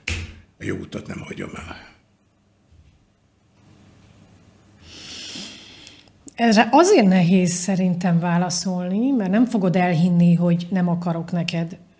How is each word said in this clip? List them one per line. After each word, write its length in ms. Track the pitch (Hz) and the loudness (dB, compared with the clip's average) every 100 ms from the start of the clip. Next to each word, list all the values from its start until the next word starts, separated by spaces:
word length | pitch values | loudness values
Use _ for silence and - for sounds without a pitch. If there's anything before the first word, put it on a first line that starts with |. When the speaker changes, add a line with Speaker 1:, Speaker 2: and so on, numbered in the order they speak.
| - - - - _ _ | -10 -10 -10 -16 _ _
Speaker 1:
a 60 | |
jó 120 | - 80 | -10 -8
utat 300 | - - - | -10 -14 -12
nem 120 | - | -14
hagyom 320 | - - - | -12 -12 -12
el. 220 | - - - - _ _ _ _ _ _ _ _ _ _ _ _ _ _ _ _ _ _ _ _ _ _ _ _ _ _ _ _ _ - - - - - - - - - - - - _ _ - | -14 -16 -18 -20 _ _ _ _ _ _ _ _ _ _ _ _ _ _ _ _ _ _ _ _ _ _ _ _ _ _ _ _ _ -20 -20 -18 -16 -14 -14 -16 -18 -20 -20 -20 -20 _ _ -18
Speaker 2:
Erre 340 | - 233 208 226 | -6 0 2 4
azért 360 | 277 359 370 196 | 4 6 6 4
nehéz 460 | 185 170 190 180 | 4 4 4 2
szerintem 640 | - - 185 185 175 185 170 | 0 -2 0 0 0 0 0
válaszolni, 920 | 175 170 175 175 196 180 180 196 262 | 2 0 0 -2 -4 -4 -4 -2 0
mert 200 | 262 185 | 0 0
nem 140 | 208 240 | 2 2
fogod 300 | 226 185 180 | 2 0 2
elhinni, 580 | 180 160 180 175 175 | 2 2 2 4 4
hogy 320 | 170 175 175 - | 4 2 0 0
nem 180 | 190 175 | -2 0
akarok 440 | 170 175 165 165 | -2 -2 -4 -4
neked 460 | 175 170 170 165 - _ | -4 -4 -4 -6 -10 _